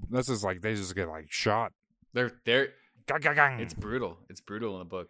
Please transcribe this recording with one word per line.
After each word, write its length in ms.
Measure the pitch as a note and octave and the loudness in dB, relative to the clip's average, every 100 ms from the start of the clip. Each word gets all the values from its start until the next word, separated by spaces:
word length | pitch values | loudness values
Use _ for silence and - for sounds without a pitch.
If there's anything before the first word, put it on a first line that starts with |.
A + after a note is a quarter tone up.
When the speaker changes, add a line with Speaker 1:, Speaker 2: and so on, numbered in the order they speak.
| G2 | -2
Speaker 1:
that's 180 | B2+ B2+ | 0 0
just, 160 | A2 G2 | 0 0
like, 160 | F2+ | -2
they 120 | G#2+ G#2+ | -2 -2
just 200 | F#2 F#2 | -2 -4
get, 140 | E2 | -4
like, 200 | D#2 D2+ | -6 -8
shot. 440 | - A2 G#2+ A2 - _ _ _ | -2 2 2 0 -6 _ _ _
Speaker 2:
They're, 180 | A#2+ A#2+ - A#2 | -2 -2 -2 4
they're, 240 | B2+ C3+ - _ _ - | 4 4 -4 _ _ -4
Speaker 1:
Gang, 120 | D3 | 0
gang, 160 | D3 D3 | 4 6
gang. 240 | C#3+ B2 | 4 4
Speaker 2:
it's 140 | G#2 | -4
brutal. 460 | E2 G#2 B2 G2+ E2+ - | -6 -4 -2 -2 -6 -16
It's 100 | G2 | -18
brutal 340 | - G#2+ A2+ F#2 | -10 -4 -4 -4
in 40 | |
the 60 | F2 | -8
book. 240 | F#2 | -10